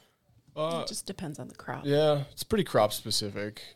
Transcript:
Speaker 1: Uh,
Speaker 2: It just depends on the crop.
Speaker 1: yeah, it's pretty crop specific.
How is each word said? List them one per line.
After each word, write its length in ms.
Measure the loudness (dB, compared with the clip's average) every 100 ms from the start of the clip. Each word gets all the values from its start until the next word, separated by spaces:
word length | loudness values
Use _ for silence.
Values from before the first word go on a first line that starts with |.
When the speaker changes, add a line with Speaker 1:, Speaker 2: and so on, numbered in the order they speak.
| _ _ _ _ _ -4
Speaker 1:
Uh, 260 | -2 -2
Speaker 2:
It 40 | -4
just 180 | -8 -8
depends 320 | -8 -8 -8
on 80 | -12
the 80 | -12
crop. 300 | -10 -4 2
Speaker 1:
yeah, 380 | 4 6 4 0
it's 120 | -10
pretty 200 | -2 0
crop 280 | 4 6 4
specific. 680 | 2 -2 -2 -2 -4 -6 -8 -16